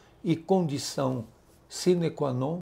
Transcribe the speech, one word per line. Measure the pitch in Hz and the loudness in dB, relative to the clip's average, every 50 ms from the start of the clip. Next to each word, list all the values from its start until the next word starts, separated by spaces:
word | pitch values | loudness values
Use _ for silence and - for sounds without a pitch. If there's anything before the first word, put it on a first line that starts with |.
| - - - - - | -20 -20 -18 -6 -2
e | 185 160 | -2 -2
condição | 160 - - 190 190 175 151 139 131 - - - - 135 127 131 123 110 - - - _ _ - - - | 0 0 2 2 2 2 2 -2 -4 -4 -6 -4 -2 -2 0 -2 -2 -6 -10 -14 -20 _ _ -20 -20 -20
sine | - - - - 180 180 175 165 156 | -16 -12 0 2 4 4 4 2 0
qua | 160 - 147 135 | -2 -2 -2 -2
non | 127 123 131 147 165 180 | 0 0 -2 -2 -4 -6